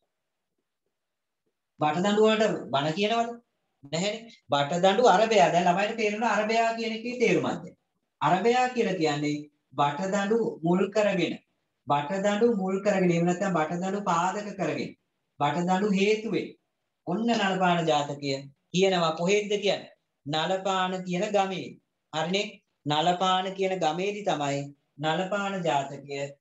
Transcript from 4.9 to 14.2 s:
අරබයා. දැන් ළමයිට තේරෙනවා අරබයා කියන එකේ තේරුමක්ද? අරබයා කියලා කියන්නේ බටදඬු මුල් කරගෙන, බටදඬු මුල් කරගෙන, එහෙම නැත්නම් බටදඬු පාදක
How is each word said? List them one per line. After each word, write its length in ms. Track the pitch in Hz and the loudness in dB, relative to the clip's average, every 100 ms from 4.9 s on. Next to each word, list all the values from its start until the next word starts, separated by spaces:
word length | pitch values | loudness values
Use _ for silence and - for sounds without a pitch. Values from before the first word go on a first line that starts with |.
| 208 240 | 6 6
අරබයා. 400 | 185 220 214 165 | 6 6 6 6
දැන් 180 | 165 180 | 4 2
ළමයිට 300 | 180 214 226 | 2 0 -2
තේරෙනවා 380 | 208 208 233 | -2 -2 -2
අරබයා 340 | 202 214 226 226 | 0 0 0 0
කියන 200 | 226 220 | -2 -6
එකේ 240 | 220 240 247 | -6 -8 0
තේරුමක්ද? 460 | 214 160 123 - - - _ _ _ _ | 2 2 0 -6 -10 -20 _ _ _ _
අරබයා 480 | 147 185 220 247 247 | 2 2 4 2 2
කියලා 320 | 233 196 175 | 0 -2 0
කියන්නේ 360 | 156 147 147 147 - _ _ | 0 0 -2 -4 -8 _ _
බටදඬු 640 | 131 143 147 190 202 202 226 180 147 | 0 0 0 -2 -2 0 0 0 -2
මුල් 260 | 160 185 196 | 0 2 2
කරගෙන, 460 | 220 208 185 160 - _ _ _ _ - | 2 2 2 -2 -4 _ _ _ _ -2
බටදඬු 580 | 143 180 196 202 208 240 | -2 0 -2 -2 2 2
මුල් 220 | 202 185 190 | 2 -2 0
කරගෙන, 320 | 208 190 180 | 0 2 2
එහෙම 160 | 170 175 | 2 2
නැත්නම් 300 | 180 196 170 | 0 0 0
බටදඬු 440 | 156 175 190 202 | -2 -4 -4 -4
පාදක 460 | 196 165 | -2 0